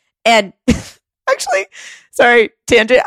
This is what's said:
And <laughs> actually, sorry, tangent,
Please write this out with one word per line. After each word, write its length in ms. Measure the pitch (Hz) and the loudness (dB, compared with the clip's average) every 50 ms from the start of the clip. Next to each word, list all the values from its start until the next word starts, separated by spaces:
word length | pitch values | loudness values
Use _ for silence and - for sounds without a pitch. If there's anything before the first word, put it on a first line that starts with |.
| _ _ _ _ _ | _ _ _ _ _
And 280 | 220 233 220 202 185 - _ | 2 2 2 0 -2 -10 _
<laughs> 680 | _ - 240 - - - - _ _ _ _ _ _ - | _ -2 -2 -2 -4 -14 -20 _ _ _ _ _ _ -4
actually, 380 | 539 - - 784 740 571 392 - _ - - - - - _ _ | -4 -4 -4 -6 -6 -6 -6 -8 _ -20 -20 -20 -20 -20 _ _
sorry, 380 | _ - - 240 240 240 220 - - _ _ - | _ -2 0 2 2 2 0 0 -4 _ _ 0
tangent, 340 | - 240 214 226 254 247 - | 0 0 2 2 0 0 0